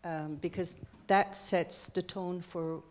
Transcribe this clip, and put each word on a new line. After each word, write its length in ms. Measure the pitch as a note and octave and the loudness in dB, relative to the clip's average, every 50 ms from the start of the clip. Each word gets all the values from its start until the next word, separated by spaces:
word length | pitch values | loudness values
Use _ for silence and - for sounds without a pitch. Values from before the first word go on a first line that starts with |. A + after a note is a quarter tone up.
| - | -6
um, 320 | E3+ E3 D#3 D3+ D3+ D3+ D3 | -4 -4 -4 -4 -4 -6 -4
because 360 | - F3 F3+ G3 F3+ E3 - - - - - - - - | -4 -4 -2 -2 -4 -4 -4 -8 -12 -16 -18 -20 2 6
that 300 | G3 G3 - - - - | 6 6 6 4 0 -2
sets 520 | - - - F3+ E3 - - - - - | 0 2 4 2 2 2 0 0 0 0
the 120 | - F#3 | 0 -2
tone 400 | F3+ F3+ - G3+ F#3 F3 F3+ F3+ | -2 -2 -4 -4 -4 -4 -4 -4
for 400 | E3+ - - F3 E3 D#3+ D#3+ E3 - - | -6 -8 -6 -4 -4 -2 -4 -6 -8 -14